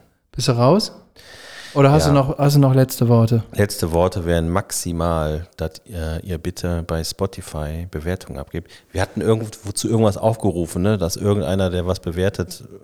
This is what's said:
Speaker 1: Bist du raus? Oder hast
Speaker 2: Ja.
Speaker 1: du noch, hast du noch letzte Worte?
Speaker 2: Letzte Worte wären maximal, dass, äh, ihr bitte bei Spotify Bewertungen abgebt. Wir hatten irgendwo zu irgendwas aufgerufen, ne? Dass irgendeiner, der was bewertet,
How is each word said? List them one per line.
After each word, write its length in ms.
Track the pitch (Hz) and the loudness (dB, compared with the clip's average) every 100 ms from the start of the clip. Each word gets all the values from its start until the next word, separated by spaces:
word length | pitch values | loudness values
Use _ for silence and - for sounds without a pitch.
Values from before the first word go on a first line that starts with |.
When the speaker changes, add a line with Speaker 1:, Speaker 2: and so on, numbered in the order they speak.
| _ _ _ | _ _ _
Speaker 1:
Bist 160 | - 123 | -4 0
du 40 | |
raus? 400 | 120 123 190 - - _ _ - - - - - | 4 4 4 0 -10 _ _ -20 -20 -20 -18 -4
Oder 200 | 143 139 | 4 6
hast 140 | 156 156 | 6 4
Speaker 2:
Ja. 20 | |
Speaker 1:
du 60 | |
noch, 220 | 143 135 156 | 4 2 2
hast 180 | 143 143 | 4 6
du 20 | |
noch 160 | 135 | 6
letzte 340 | 131 127 - 120 | 4 2 2 4
Worte? 360 | 117 113 120 - | 4 4 2 0
Speaker 2:
Letzte 400 | - 101 - 82 | 0 0 0 0
Worte 320 | 82 92 95 85 | 2 2 0 0
wären 220 | 85 82 | 0 0
maximal, 1000 | 92 - - 90 82 85 82 76 78 85 - | -2 -4 -6 -6 -2 -2 0 -2 -4 -8 -8
dass, 220 | 80 - - | -8 -8 -14
äh, 300 | 92 80 80 98 | -8 -6 -6 -6
ihr 100 | 82 | -8
bitte 440 | 90 - 87 85 | -8 -6 -4 -4
bei 200 | 82 80 | -4 -4
Spotify 840 | 80 - 98 - - 78 76 80 90 | -4 -6 -6 -8 -12 -8 -8 -8 -8
Bewertungen 520 | 78 80 90 - 65 | -8 -6 -8 -8 -14
abgebt. 280 | 69 - - - _ | -10 -12 -12 -20 _
Wir 100 | 92 | -6
hatten 200 | 95 - | -4 -2
irgendwo 500 | 90 110 110 - 98 | 0 0 -2 -12 -10
zu 160 | - 107 | -6 -2
irgendwas 280 | 113 107 - | 2 2 2
aufgerufen, 680 | 110 117 101 85 80 90 | -2 0 -2 -2 -4 -2
ne? 160 | 95 107 | 0 0
Dass 160 | 85 | -2
irgendeiner, 560 | - 104 101 82 95 95 | -2 0 0 0 0 0
der 160 | 90 87 | -2 -2
was 140 | 92 | -4
bewertet, 640 | 90 82 95 - 92 - - 101 | -4 -2 -2 -2 -8 -8 -18 -18